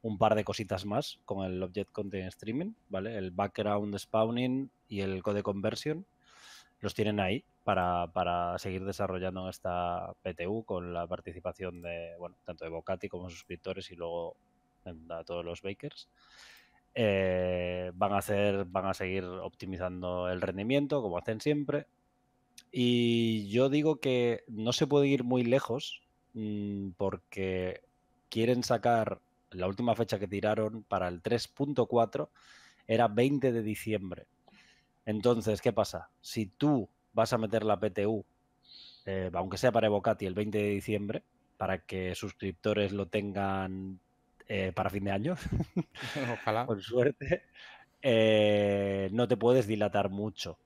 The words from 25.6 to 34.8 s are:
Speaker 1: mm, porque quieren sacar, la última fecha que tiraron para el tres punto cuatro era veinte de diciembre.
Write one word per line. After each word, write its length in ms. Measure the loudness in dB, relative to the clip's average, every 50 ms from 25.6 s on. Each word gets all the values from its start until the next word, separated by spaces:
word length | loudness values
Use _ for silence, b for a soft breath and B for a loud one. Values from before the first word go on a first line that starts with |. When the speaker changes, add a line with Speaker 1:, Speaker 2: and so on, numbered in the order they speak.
| 2 0 -4 -4 -4 -8 -12 -14 _ _ _ _ _ _ _
Speaker 1:
mm, 560 | -6 -6 -4 -4 -4 -4 -4 -4 -4 -6 -8
porque 920 | -4 _ -2 -2 -2 -4 _ _ -8 -4 -2 -2 0 0 -2 -2 -4 -8 _ _ _ _ _ _ _ _ _ _
quieren 340 | 0 2 2 4 2 2 2
sacar, 560 | 0 0 2 4 4 4 4 2 0 -4 -10 _ _ _ _ _ _
la 160 | -8 -4 -2
última 300 | -2 -2 0 2 2 2
fecha 240 | 2 2 0 0 -4
que 80 | -2 -4
tiraron 560 | -4 0 0 2 2 2 0 -2 -4 -8 -6
para 240 | _ -2 0 0 -2
el 120 | -4 -4
tres 280 | -2 0 0 0 -2 -4
punto 380 | _ -4 -4 -2 2 0 0
cuatro 440 | 4 4 4 4 4 2 -6 -6 -6 _ B B B B B B B B B B
era 220 | 0 4 4 4 4
veinte 420 | 6 4 4 4 4 4 2 2
de 120 | 2 2 0
diciembre. 640 | -2 -4 -4 -2 -2 -2 -2 -2 -6 -10 -10 -14 _ _ _ _ b b b b b b b